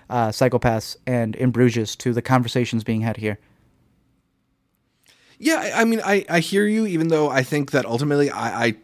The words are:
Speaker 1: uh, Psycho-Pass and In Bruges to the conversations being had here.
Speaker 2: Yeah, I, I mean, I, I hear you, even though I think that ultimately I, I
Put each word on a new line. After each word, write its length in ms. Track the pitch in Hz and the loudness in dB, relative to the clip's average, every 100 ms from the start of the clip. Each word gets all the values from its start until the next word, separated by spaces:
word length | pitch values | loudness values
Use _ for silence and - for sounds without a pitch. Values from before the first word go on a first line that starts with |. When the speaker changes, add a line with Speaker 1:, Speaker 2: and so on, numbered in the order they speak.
| - | -6
Speaker 1:
uh, 220 | 123 110 | -2 0
Psycho-Pass 680 | - 127 123 127 110 - - - | 2 2 2 0 -2 -4 -10 -4
and 280 | 123 113 107 | -2 -2 -2
In 140 | 127 | 0
Bruges 460 | 117 123 113 107 - | 4 4 2 -4 -4
to 160 | 127 | -4
the 100 | 117 | -2
conversations 640 | - 131 117 127 120 113 | 0 0 2 -2 -2 -4
being 160 | 110 113 | -2 -2
had 160 | 113 107 | -2 -4
here. 220 | 107 101 _ _ _ _ _ _ _ _ _ _ _ _ _ _ _ _ _ _ _ - | -6 -6 _ _ _ _ _ _ _ _ _ _ _ _ _ _ _ _ _ _ _ -6
Speaker 2:
Yeah, 180 | 254 320 - | -2 0 0
I, 60 | - | 0
I 20 | |
mean, 160 | 226 226 | 2 2
I, 200 | 190 202 - | 2 0 2
I 80 | 170 | 0
hear 260 | 165 196 208 | 0 0 2
you, 200 | 220 220 | 0 0
even 220 | 165 165 | 0 2
though 200 | 160 147 | 2 2
I 140 | 131 | 2
think 300 | 127 147 139 | 0 -2 0
that 120 | 139 | -2
ultimately 460 | 120 117 147 143 143 | 0 -2 0 2 0
I, 360 | 107 113 104 117 | -2 -6 0 0
I 60 | 110 | -2